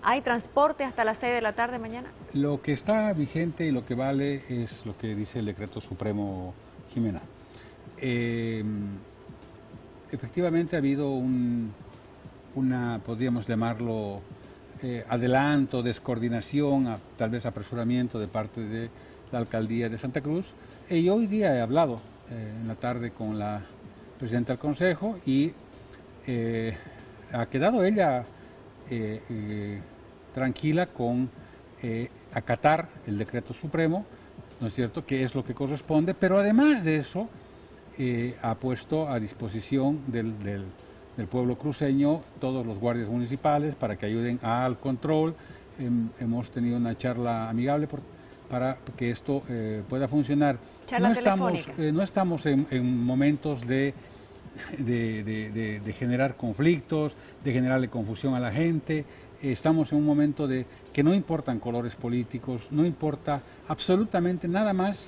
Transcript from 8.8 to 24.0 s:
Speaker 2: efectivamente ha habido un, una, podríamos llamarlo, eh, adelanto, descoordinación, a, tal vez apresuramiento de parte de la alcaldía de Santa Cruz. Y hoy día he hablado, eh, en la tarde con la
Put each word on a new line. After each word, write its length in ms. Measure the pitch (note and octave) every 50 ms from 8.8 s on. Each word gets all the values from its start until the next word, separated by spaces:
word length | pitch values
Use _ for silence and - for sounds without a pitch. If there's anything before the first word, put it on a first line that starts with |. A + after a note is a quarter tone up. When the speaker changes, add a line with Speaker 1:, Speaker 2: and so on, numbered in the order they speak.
| G2+ G2+ G2 F#2+ F#2+ - - - - - - - - - - - - - - - - - - - - -
Speaker 2:
efectivamente 680 | - B2 - A#2 - F3+ F3+ E3+ E3 E3 E3+ D#3 -
ha 20 | D#3+
habido 320 | C#3 C#3 C#3 C#3+ D3 C#3
un, 600 | C3+ C3 B2+ C3 B2+ B2 B2 A#2+ A#2+ A#2 A2+ G#2+ G2+ - - - - - - - - - - - - - - - -
una, 440 | C3+ C3 B2+ B2+ B2 B2 A#2+ A#2 A2 G2+
podríamos 420 | - A#2 A2 B2+ B2+ A#2+ A#2+ G#2
llamarlo, 760 | - A#2 A2 A2+ A#2 A#2 A2 A#2+ A#2 A2+ A2 G#2+ G2+ G2 G2 F#2+ - - - - - - - - - - -
eh, 220 | - B2+ B2 A#2 G2+
adelanto, 760 | - A#2+ A#2+ A#2+ B2 B2+ C3 C#3 D3 D3 C#3+ C3+ - - B2
descoordinación, 1040 | A#2+ B2 A2 - - - B2 A#2 A2+ A#2+ A#2 A2+ G2+ - - D3 D3 C#3+ C#3 C3+ C3
a, 120 | A#2+ A2+ G2 - - - -
tal 100 | A#2 A2
vez 160 | A#2 A#2+ A2+
apresuramiento 720 | A#2+ - A2 G2+ - B2 A#2+ A#2 A#2 B2 B2 B2 A#2 - A2+
de 100 | G#2+ F#2+
parte 340 | - A2 G#2+ G#2+ - A#2+
de 260 | A2+ G#2 A2 A2+ A#2 A#2 - - - - - - - -
la 80 | - A#2+
alcaldía 520 | A#2 - - A2+ A2 G#2+ A#2 A#2 A#2 A2+
de 80 | A2+ A2
Santa 240 | - B2+ B2 D#3
Cruz. 240 | C3+ D3 D#3 F3 G3 - - - - - - - - -
Y 220 | F#3 E3 E3 F3+
hoy 160 | G3+ A3+ A3+
día 280 | G3 G3+ A3 G#3 F3 C#3
he 60 | B2
hablado, 400 | A2+ A2 C3 D#3+ E3+ C#3 A#2 A2 - - - - - -
eh, 240 | B2 A2+ A2 G#2+ G#2+ A2
en 80 | A2+
la 80 | A2 A2
tarde 360 | - - B2 B2 A#2+ A#2+ A2+
con 280 | - - A2+ G#2+ G#2+ G#2+
la 220 | G#2 G#2 G#2 G#2 G2+ - - - - - - -